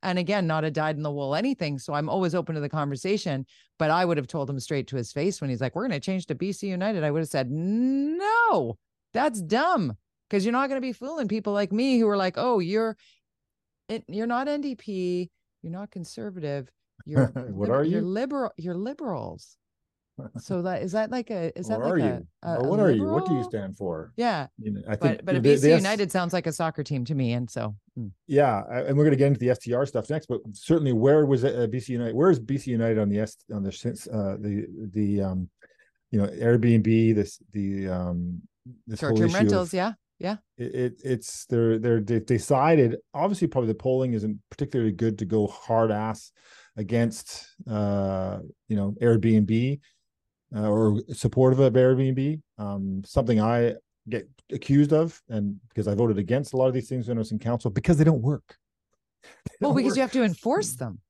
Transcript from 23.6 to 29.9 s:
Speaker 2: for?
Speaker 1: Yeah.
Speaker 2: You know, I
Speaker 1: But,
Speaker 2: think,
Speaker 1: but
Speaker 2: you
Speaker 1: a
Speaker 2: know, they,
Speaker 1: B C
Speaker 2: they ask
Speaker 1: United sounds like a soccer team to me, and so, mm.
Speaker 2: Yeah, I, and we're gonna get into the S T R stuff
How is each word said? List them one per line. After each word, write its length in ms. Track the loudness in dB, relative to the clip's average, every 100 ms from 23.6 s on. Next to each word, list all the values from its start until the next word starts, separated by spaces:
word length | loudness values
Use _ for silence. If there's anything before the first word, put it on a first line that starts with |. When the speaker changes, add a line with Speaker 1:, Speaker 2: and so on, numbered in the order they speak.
| -8 -8
Speaker 2:
for? 340 | -6 -6 -10 -4
Speaker 1:
Yeah. 300 | -2 -2 -6 -10
Speaker 2:
You 100 | -8
know, 100 | -8 -6
I 60 | 0
Speaker 1:
But, 20 |
Speaker 2:
think, 260 | 0 0 -2
Speaker 1:
but 60 |
Speaker 2:
you 60 | 2
Speaker 1:
a 40 |
Speaker 2:
know, 20 |
they, 100 | 6
Speaker 1:
B 40 | 6
C 100 | 8
Speaker 2:
they 60 | 6
ask 60 |
Speaker 1:
United 300 | 4 0 0
sounds 220 | 0 0
like 120 | -2 -4
a 60 |
soccer 320 | -2 -4 -4
team 220 | -4 -4 -2
to 100 | 0
me, 160 | 0
and 180 | 0 -4
so, 280 | -6 -6 -8 _ -12
mm. 140 | -12 -12 0
Speaker 2:
Yeah, 360 | 4 4 2 -2
I, 120 | -6
and 160 | -2 4
we're 80 | 4
gonna 100 | 6
get 120 | 4
into 120 | 4
the 100 | 2
S 100 | 0
T 120 | 0
R 140 | -2
stuff 240 | 0